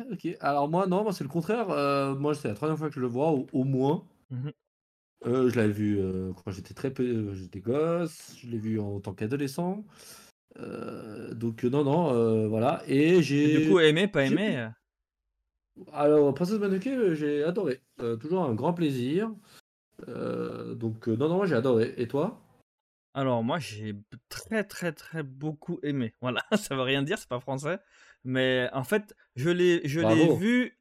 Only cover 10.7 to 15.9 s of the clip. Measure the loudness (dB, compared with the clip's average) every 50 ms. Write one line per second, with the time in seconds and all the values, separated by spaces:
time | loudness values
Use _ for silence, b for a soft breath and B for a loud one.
10.7 | -10 -10 -10 -10 -12 -12 -14 -14 -14 -14 -12 -12 -8 -6 -6 -6 -4 -2 0 0
11.7 | 2 2 2 2 2 2 2 2 2 2 4 4 2 2 2 2 2 2 2 2
12.7 | 0 -2 -2 0 2 4 6 6 6 6 6 4 4 4 4 4 4 4 6 6
13.7 | 6 8 8 6 6 4 2 2 2 2 2 4 2 2 2 0 0 -2 -4 -6
14.7 | -10 -14 _ _ _ _ _ _ _ _ _ _ _ _ _ _ _ _ _ _
15.7 | _ -20 -20 -10